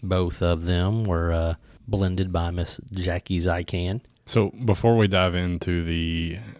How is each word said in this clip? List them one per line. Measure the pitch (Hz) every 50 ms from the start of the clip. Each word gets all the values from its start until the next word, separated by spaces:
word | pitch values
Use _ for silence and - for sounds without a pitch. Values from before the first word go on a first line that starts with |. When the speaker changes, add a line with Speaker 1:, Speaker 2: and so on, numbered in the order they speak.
Speaker 1:
Both | - 92 92 92 90 87 - -
of | 90 85 87 80 82
them | 87 90 90 90 95 107 113 110
were, | 101 87 82 85 85
uh, | 82 82 82 82 82 - _ - - - -
blended | - 104 98 98 92 92 92 95 92
by | 87 87 85 87
Miss | 87 87 85 - - - - -
Jackie | 98 95 87 87 85 90 - - 95 87
Zykan. | 85 90 85 87 85 - - 87 90 90 92 123 - _ _ _ -
Speaker 2:
So | - - 117 104 98 - - 127
before | 110 98 - - 117 117
we | 113 107 98
dive | 95 92 92 92 87
into | 90 90 90 90 82 - 92 87 85 82
the | 82 85 82 82 82 82 82 82 82 82 98 113 107 - -